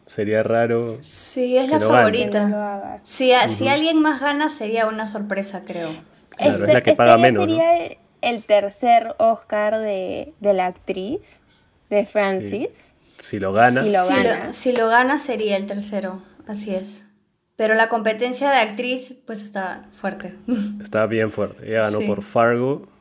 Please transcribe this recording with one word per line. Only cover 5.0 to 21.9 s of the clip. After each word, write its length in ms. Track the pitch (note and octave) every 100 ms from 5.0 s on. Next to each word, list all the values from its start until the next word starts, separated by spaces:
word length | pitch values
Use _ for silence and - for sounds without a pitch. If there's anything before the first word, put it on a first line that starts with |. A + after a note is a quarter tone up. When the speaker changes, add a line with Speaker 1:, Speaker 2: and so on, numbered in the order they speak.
| G#3+
Speaker 2:
sorpresa, 540 | G#3 G3+ G3 G3 F#3
creo. 260 | - F3 D#3+ D#3+ - _ _
Speaker 1:
Claro, 220 | - G3 -
es 40 |
Speaker 3:
Este, 60 | G2+
Speaker 1:
la 80 | B2
que 80 | -
Speaker 3:
este 60 | -
Speaker 1:
paga 160 | A#2+
Speaker 3:
ya 60 | A#2
Speaker 1:
menos, 280 | C3 A2 -
¿no? 80 |
Speaker 3:
sería 220 | - E4 E4+ -
el, 120 | - _ _
el 240 | A#3+ A#3
tercer 680 | - G#3 G3+ - B3 A#3 A3+ -
Oscar 600 | A3+ G#3+ - G#3+ G#3+ A3
de, 560 | A3 F#3+ F#3 - - -
de 120 | G3+
la 140 | F#3+ F3+
actriz, 540 | F3+ - F#3+ F#3+ F4+ - - _ _ _ _ -
de 120 | G#3
Speaker 1:
Sí. 20 | G3+
Speaker 3:
Francis. 560 | G#3+ G3 F#3+ G#2 G3+ F4+ - _ _ _ -
Speaker 1:
Si 220 | - G#2+
lo 120 | F#2+
gana. 280 | G2+ B2 B2+
Speaker 3:
Si 80 | -
lo 120 | F#3+
Speaker 2:
Si 120 | F3+ C4
lo, 60 | B3
Speaker 3:
gana. 240 | - -
Speaker 2:
si 200 | - B3+
lo 160 | A#3+ A3+
gana, 300 | A#3 B3+ C#4+
sería 380 | D4 A3 G#3+ G3
el 80 | G3+
tercero. 540 | G3+ G3+ G3+ F#3+ F#3 - _ -
Así 280 | G#3 G#3
es. 280 | F#3 G3 - _ _ _ _ _ -
Pero 180 | G#3+
la 140 | A3 A3+
competencia 600 | A#3 G#3+ G#3+ B3 B3+ C#4
de 80 | C4+
actriz, 560 | A3 G#3 B3 B3+ - B3+ -
pues, 140 | G#3+
está 440 | G#3 G3+ F#3+ - -
fuerte. 420 | - G3 G#3 F3+ - -
<laughs> 360 | A#3+ G#3 -
Speaker 1:
Está 240 | - G#2+ G#2+
bien 260 | A2 A2
fuerte. 340 | G#2+ G2+ - -
Ella 140 | A2
ganó 160 | G#2+